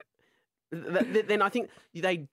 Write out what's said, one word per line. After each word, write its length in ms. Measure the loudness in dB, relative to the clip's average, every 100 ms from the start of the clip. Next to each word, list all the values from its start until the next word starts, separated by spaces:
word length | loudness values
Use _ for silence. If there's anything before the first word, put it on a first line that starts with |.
| -6 _ _ _ _ _ -14
Th-, 400 | -10 -2 0 2
th-, 140 | 2 2
then 160 | 2
I 60 | 2
think 200 | 0 -4 -10 _
they 240 | -4 -2 -2 -4